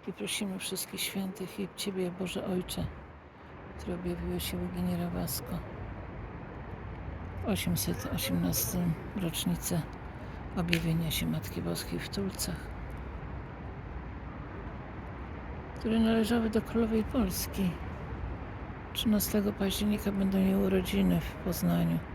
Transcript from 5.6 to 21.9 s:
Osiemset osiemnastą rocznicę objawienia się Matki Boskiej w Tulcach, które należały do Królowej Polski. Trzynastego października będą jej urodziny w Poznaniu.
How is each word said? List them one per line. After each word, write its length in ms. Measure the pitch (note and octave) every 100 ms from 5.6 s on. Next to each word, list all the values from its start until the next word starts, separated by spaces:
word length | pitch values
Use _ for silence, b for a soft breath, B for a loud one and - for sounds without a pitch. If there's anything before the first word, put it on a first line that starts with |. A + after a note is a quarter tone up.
| - - - - - - - - - - - - - - - - - - -
Osiemset 600 | F#3 - E3+ - E3+ - E3
osiemnastą 760 | - F3 F3 E3 - F3+ F3 D#3+ - G3+
rocznicę 600 | F3 - F3+ E3+ - E3+ - - - B B B - -
objawienia 540 | E3+ E3+ E3 E3 E3
się 140 | - E3
Matki 360 | D#3+ - -
Boskiej 380 | E3+ E3+ - -
w 100 | -
Tulcach, 460 | - F#3+ - - E3+ - - - - - - - - - - - - - - - - - - - - - - - - - - - - - - - -
które 200 | A3+ A3+
należały 500 | A3 A3+ A3 A#3+ A3+
do 120 | A3
Królowej 420 | - A3+ A3+ A3
Polski. 680 | G#3+ C#4 G3 - - - F#3 D#3+ - - - - - - - - - - -
Trzynastego 600 | - A3+ G#3 - G#3+ G3+
października 580 | G3+ G3 F#3+ G#3 G#3 -
będą 260 | G3 G3 G3
jej 180 | F#3+ G3
urodziny 680 | F#3+ F#3+ F3+ G3 F#3 F3
w 100 | -
Poznaniu. 680 | - F#3 E3 F3 E3+ E3+